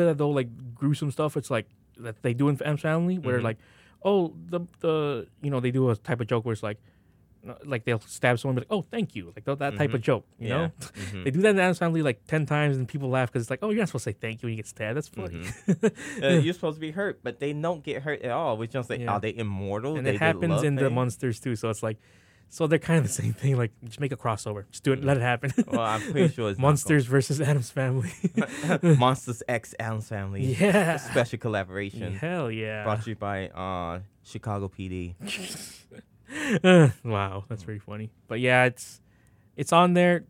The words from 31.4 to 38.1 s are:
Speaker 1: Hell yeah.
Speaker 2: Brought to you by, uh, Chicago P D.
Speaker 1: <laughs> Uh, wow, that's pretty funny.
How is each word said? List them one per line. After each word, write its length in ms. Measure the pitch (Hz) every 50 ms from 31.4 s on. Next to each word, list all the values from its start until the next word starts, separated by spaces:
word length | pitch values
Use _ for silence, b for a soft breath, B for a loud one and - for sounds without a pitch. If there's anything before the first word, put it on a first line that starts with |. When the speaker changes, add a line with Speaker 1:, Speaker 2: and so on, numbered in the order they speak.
| - 117 107 98 95 90 92 98 101 98 104 113 104 90 98
Speaker 1:
Hell 360 | 98 156 170 180 175 143 117
yeah. 320 | 113 110 110 107 107 107 104
Speaker 2:
Brought 200 | 110 107 110 110
to 80 | 113
you 40 | 110
by, 320 | - 104 101 101 95 95 -
uh, 540 | - - 92 95 92 90 87 85 85 92 98 - _ _ _
Chicago 440 | - - 107 - 113 101 101 98 95
P 220 | - - 95 92
D. 260 | 92 92 90 87 87 -
Speaker 1:
<laughs> 40 | - 202 202 202 185 196 226 - - - - - - _ - - - _ _ _ B B 269 302 302 277 220 B -
Uh, 260 | 185 185 175 156 127 - - -
wow, 400 | 120 110 101 98 98 95 98 98 -
that's 140 | 117 101 87
pretty 160 | 101 107 101
funny. 320 | - - 104 104 110 110